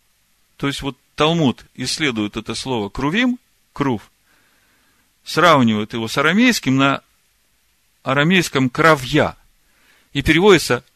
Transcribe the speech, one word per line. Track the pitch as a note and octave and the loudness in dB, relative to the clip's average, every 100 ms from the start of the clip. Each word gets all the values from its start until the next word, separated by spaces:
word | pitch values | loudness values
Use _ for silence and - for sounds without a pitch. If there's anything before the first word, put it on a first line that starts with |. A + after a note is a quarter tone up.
| _ _ _ _ _ - | _ _ _ _ _ -8
То | C#3 | -8
есть | C3+ | -6
вот | C#3 B2+ _ | -10 -12 _
Талмуд | - D3+ E3+ C#3 - - - | -2 0 2 0 -2 -8 -12
исследует | B2+ - D3+ A2+ G#2 A#2 | -10 -6 -4 -4 -4 -6
это | G#2+ | -10
слово | A2+ C3+ A#2+ G2+ | -10 -6 -6 -6
«крувим», | - C#3 G3+ B3+ B3 _ _ _ | -6 -4 -2 -2 -4 _ _ _
«крув», | - C#3 A2+ - _ _ _ _ _ _ _ _ _ _ _ | -6 -4 -4 -8 _ _ _ _ _ _ _ _ _ _ _
сравнивает | - - E3+ D3 A#2 G#2+ G#2+ | -10 0 4 4 2 0 -4
его | A#2 A2+ | -8 -6
с | - | -2
арамейским, | D3+ F#3+ B3+ A3 C3+ C3+ | 0 2 2 0 0 0
на | C#3 C3+ - _ _ _ _ _ _ _ _ _ | 0 -2 -8 _ _ _ _ _ _ _ _ _
арамейском | - C3+ D#3 F#3 D#3+ C#3 C3 | -6 -2 2 2 0 0 -2
«кровья», | - D#3+ D3+ B2 D3 G2 - _ _ _ _ _ _ _ | 2 2 2 0 0 0 -4 _ _ _ _ _ _ _
и | C#3+ | -6
переводится | C3+ D#3 G#3 E3+ - A#2+ - | 0 4 6 4 4 -4 -4